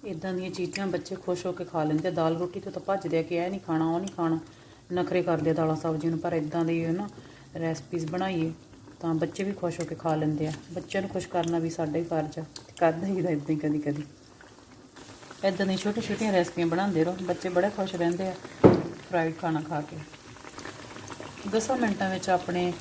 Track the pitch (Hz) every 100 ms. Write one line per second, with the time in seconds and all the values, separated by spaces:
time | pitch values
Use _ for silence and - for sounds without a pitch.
0 | - 165 190 185 185 - 175 - 196 170
1 | - 185 - 180 180 180 175 170 151 156
2 | 175 170 160 165 180 196 190 175 - 196
3 | 170 165 160 170 175 - - 160 160 165
4 | 196 - 165 160 - - - - - 180
5 | 175 180 175 165 156 156 160 160 165 156
6 | 165 160 175 170 151 170 165 165 165 175
7 | 202 - - - - - 165 160 - 170
8 | 160 180 190 175 160 160 - - - -
9 | 170 160 165 - 196 196 175 165 160 160
10 | 165 156 156 151 156 151 - 175 - 196
11 | 190 190 180 180 165 170 165 165 156 151
12 | 170 165 151 - 160 - - - 165 160
13 | 190 190 175 151 143 156 156 151 147 143
14 | 147 - - - - - - - - -
15 | - - - - 196 180 190 190 208 208
16 | - 202 220 190 175 - 170 165 202 165
17 | 160 185 185 180 185 180 196 202 190 180
18 | 170 175 190 180 - - 185 170 165 -
19 | - 175 160 165 175 156 151 156 147 160
20 | 151 - - - - - - - - -
21 | - - - - 202 214 220 262 226 196
22 | 190 185 185 180 180 180 180 175